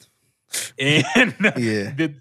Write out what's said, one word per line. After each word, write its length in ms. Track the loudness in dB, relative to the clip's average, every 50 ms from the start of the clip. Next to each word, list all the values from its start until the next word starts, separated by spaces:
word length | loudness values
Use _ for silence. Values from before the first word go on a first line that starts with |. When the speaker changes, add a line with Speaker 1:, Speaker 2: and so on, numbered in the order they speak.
| _ _ _ _ _ _ _ _ _ _ -8 -8 -8 -8 -6 -2
Speaker 1:
And 560 | 0 2 4 2 2 2 2 2 2 2 0
<laughs> 80 | 0 0 0 0
Speaker 2:
Yeah. 360 | 0 0 0 0 -2 -2 -4 -2
Speaker 1:
the, 180 | -4 -4 -4 -4 -10